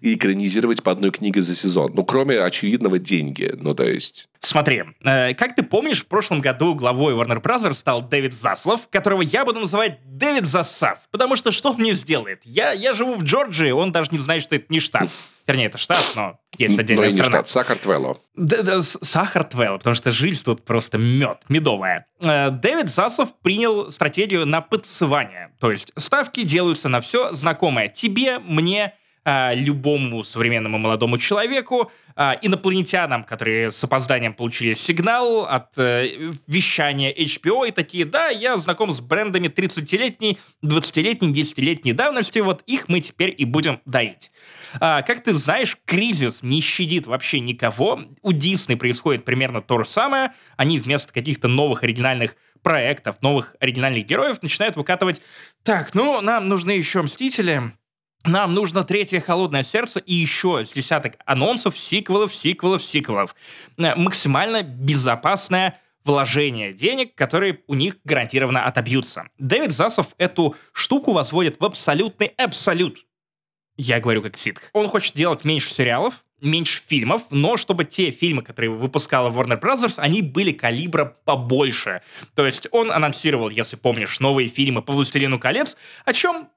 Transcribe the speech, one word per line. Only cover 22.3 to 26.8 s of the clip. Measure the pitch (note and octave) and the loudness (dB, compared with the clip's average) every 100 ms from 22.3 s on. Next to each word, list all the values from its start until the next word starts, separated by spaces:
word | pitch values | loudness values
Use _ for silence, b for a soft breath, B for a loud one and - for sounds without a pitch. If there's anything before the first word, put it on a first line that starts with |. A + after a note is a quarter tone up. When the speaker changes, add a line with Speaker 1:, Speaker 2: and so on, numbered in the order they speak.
| D3 C#3 | 2 2
Speaker 2:
Дэвид | C3 F#3+ D#4+ A3 | 0 0 0 0
Заслав | D#3 G#3 - C4+ - | 0 0 0 -2 0
принял | F3 G3+ A#3 G#3 G3+ | -2 2 2 0 -2
стратегию | - D#3 - G#3 F#3 D3+ | -4 -2 0 0 0 2
на | D#3+ | 0
подсывание. | D#3+ A3 - - D#3+ C#3+ A2 F#2 E2+ _ | 0 -4 -4 -4 0 0 -2 -10 -18 _
То | A#2+ | 0
есть | G2+ - - | 0 -6 -8
ставки | - C#4 C#4+ - | 0 0 0 -2
делаются | G3+ D#3+ F3+ D#3 | 0 2 2 0